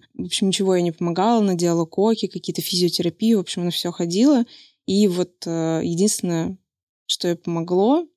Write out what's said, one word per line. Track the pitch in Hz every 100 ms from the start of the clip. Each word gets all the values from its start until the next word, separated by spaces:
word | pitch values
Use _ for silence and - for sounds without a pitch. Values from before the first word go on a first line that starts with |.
| _ -
В | 180
общем, | - 190
ничего | 185 190 180
ей |
не | 175
помогало. | 165 170 170 214 233
Она | 202 175
делала | 170 170 165
коки, | - 214 220 196
какие-то | 175 - -
физиотерапии. | - 180 180 - 170 - 220 220
В |
общем, | 175 -
она | 175
всё | - 175
ходила. | - 175 185 269 262 240 - - _ -
И | 190 208
вот, | 180 175 - 175
э, | 165 160 160
единственное, | 170 170 208 - 180 165 175 185 _ _ _ _ -
что | - 175
ей | 170
помогло, | - 165 170 185 214 311 330